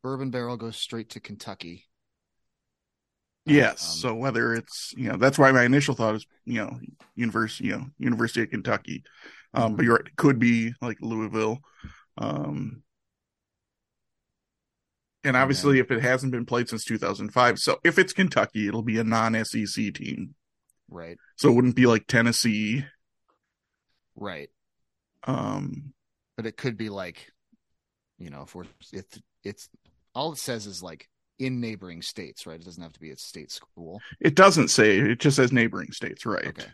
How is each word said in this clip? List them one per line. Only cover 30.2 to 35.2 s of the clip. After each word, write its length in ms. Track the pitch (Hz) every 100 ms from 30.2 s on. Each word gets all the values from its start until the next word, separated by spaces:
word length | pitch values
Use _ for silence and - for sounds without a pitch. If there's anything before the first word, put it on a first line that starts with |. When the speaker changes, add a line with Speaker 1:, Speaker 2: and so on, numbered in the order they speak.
| 156
Speaker 1:
it 40 | 147
says 280 | - 117 101
is, 160 | 87
like, 260 | 90 78 - _ _ _
in 200 | 131 127
neighboring 400 | 117 104 90 85
states, 420 | - - 80 - -
right? 140 | 82
It 60 | 87
doesn't 180 | 85
have 100 | 82
to 60 | _
be 100 | 80
a 80 | 67
state 320 | - 90 76
school. 500 | - _ - 82 101 - -
Speaker 2:
It 160 | 160 147
doesn't 320 | 196 160 123
say. 320 | - 107 98
It 200 | 120
just 180 | 120